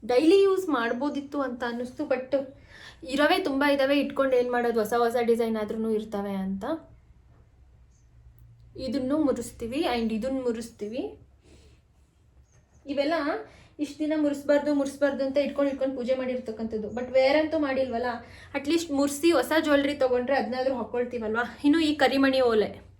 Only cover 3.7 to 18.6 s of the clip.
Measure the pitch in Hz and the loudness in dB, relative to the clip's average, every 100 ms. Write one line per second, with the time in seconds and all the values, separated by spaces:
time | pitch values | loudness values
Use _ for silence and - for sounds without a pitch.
3.7 | 285 269 285 269 - 269 254 247 240 240 | 2 4 2 0 0 0 2 2 0 0
4.7 | 233 208 240 240 240 233 233 226 220 214 | 0 0 2 2 0 2 2 2 -2 -4
5.7 | 226 220 220 220 202 202 196 190 196 233 | -4 -2 -2 -4 -6 -4 -4 -4 -6 -6
6.7 | 320 - - _ - _ - - _ - | -6 -8 -20 _ -20 _ -20 -20 _ -20
7.7 | - - _ _ - - - - - - | -20 -20 _ _ -20 -20 -20 -20 -20 -20
8.7 | - 262 262 254 294 285 233 233 - 226 | -10 -6 -4 0 0 2 0 -4 -8 -6
9.7 | 262 349 240 226 220 247 262 247 226 233 | -2 0 0 -2 -2 -2 -2 -2 -4 -8
10.7 | - 208 240 403 427 - _ _ - - | -10 -10 -8 -8 -10 -20 _ _ -20 -20
11.7 | - _ _ _ _ _ _ _ _ _ | -20 _ _ _ _ _ _ _ _ _
12.7 | _ 277 277 277 330 294 415 440 - - | _ -8 -2 0 0 0 -4 -8 -20 -20
13.7 | - 294 - 302 311 294 285 - 294 294 | -8 -8 -4 -2 2 2 0 2 2 4
14.7 | 285 269 - 285 233 269 269 269 - 277 | 0 0 0 -2 0 0 0 0 0 0
15.7 | 262 262 247 240 262 254 254 247 220 220 | 0 -4 -4 -2 -2 -2 -4 -6 -8 -6
16.7 | 220 208 226 247 254 262 302 311 311 285 | -6 -6 -6 0 4 6 4 2 0 0
17.7 | 262 262 233 247 233 - - - 285 | 0 -2 -2 -4 -6 -10 -20 -10 -8